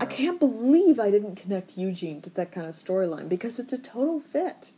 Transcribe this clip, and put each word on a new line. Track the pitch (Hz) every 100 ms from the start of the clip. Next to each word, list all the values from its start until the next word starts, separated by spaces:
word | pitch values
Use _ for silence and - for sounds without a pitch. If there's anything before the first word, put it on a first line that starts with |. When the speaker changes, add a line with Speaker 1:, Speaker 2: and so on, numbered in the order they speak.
Speaker 1:
I | -
Speaker 2:
know. |
Speaker 1:
can't | - 302 349
believe | 277 220 254 330 381 240
I | 202
didn't | 208 208 185
connect | 180 185 180 185
Eugene | 190 180 165 147
to | 180
that | 185 175
kind | 180 160
of |
storyline, | 160 - 190 175 156 165
because | 180 233 233
it's | 254
a | 254
total | - 226 294 320
fit. | - 294 - - -